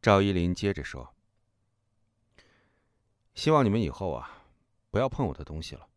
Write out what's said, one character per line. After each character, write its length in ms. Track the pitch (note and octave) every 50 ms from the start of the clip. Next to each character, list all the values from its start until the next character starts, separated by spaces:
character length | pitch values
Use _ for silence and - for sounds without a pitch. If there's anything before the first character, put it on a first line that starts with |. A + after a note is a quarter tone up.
赵 200 | - A2+ G#2 G2
依 100 | G2 G2+
林 240 | F#2+ F2+ E2+ F2 F2+
接 180 | - - G2+ G2
着 120 | - C#2+
说 280 | - - C#2 B1 - _ _ _ _ _ _ _ _ _ _ _ _ _ _ _ _ _ _ _ _ _ _ _ _ _ _ _ _ _ _ _ _ _ _ _ _ _ _ _ _ _ _ _ _ _
：“希 160 | - - D#3
望 140 | D#3 D3+ C3+
你 40 | G#2+
们 120 | G2 A2+
以 80 | A2 D2+
后 240 | C#2+ - G2 F2+ D2
啊， 320 | A#1+ - - - - _ _ _ _ _ _ _ _ _ _
不 100 | - G2+
要 100 | B2+ C3+
碰 180 | - - C#3
我 60 | F#2+ C#2
的 100 | - D2
东 180 | - D2+ D#2
西 140 | E2 - -
了。” 140 | - - _ _